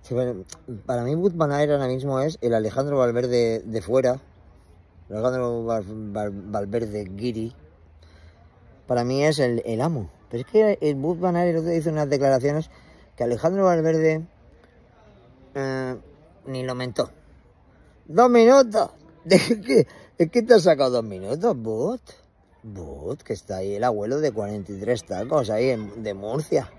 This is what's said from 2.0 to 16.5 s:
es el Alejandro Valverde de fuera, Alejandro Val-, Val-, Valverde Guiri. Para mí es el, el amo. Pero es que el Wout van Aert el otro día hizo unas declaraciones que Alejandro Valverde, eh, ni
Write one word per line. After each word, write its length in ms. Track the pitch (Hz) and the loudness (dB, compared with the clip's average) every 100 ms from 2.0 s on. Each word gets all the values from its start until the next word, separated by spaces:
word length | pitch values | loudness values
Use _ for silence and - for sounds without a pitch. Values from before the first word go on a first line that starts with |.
| 139 131 | -2 -2
es 180 | 143 - | -2 -2
el 140 | 120 | 0
Alejandro 420 | 113 107 135 143 143 | 0 0 -2 0 2
Valverde 640 | 123 117 123 123 117 113 | 2 2 0 2 2 0
de 220 | 110 110 | -4 -8
fuera, 360 | 101 127 127 131 - - - - _ - _ - - | 0 2 2 -2 -8 -20 -20 -20 _ -20 _ -20 -12
Alejandro 520 | 104 123 127 123 117 | -4 -2 -2 -4 -4
Val-, 200 | 117 113 95 | -4 -4 -4
Val-, 460 | 110 107 104 104 | -12 -10 -6 -6
Valverde 720 | 98 95 104 101 117 113 104 | -8 -8 -6 -4 -4 -4 -8
Guiri. 500 | 101 98 123 113 117 - - _ - - - - - _ - _ - - - | -10 -8 -6 -6 -8 -10 -20 _ -20 -20 -20 -20 -20 _ -20 _ -20 -20 -4
Para 180 | 123 | -2
mí 180 | 120 135 | 0 0
es 160 | 151 147 | 0 2
el, 240 | 127 117 - | 0 0 -4
el 140 | 113 | -4
amo. 280 | 147 151 95 - _ | -2 -4 -8 -16 _
Pero 120 | 120 | -10
es 80 | 131 | 0
que 280 | 214 214 196 | 2 2 2
el 160 | 151 139 | -2 -2
Wout 240 | 147 170 | -4 -2
van 160 | 180 175 | 0 0
Aert 140 | 175 | 0
el 60 | 165 | 0
otro 100 | 165 | -2
día 100 | 165 | -2
hizo 120 | 156 | -2
unas 180 | 151 147 | -2 -2
declaraciones 600 | 139 139 135 139 151 160 - - - - | 2 2 2 2 -2 -6 -16 -20 -20 -20
que 100 | - | -6
Alejandro 420 | 120 120 165 196 190 | -2 0 0 2 2
Valverde, 580 | 170 160 160 160 160 165 _ - - _ _ _ _ - - _ - - | 4 2 2 2 0 -6 _ -20 -20 _ _ _ _ -20 -20 _ -20 -14
eh, 420 | 135 135 131 131 123 - - - - | -8 -6 -4 -6 -8 -14 -20 -20 -20
ni 160 | 139 | -12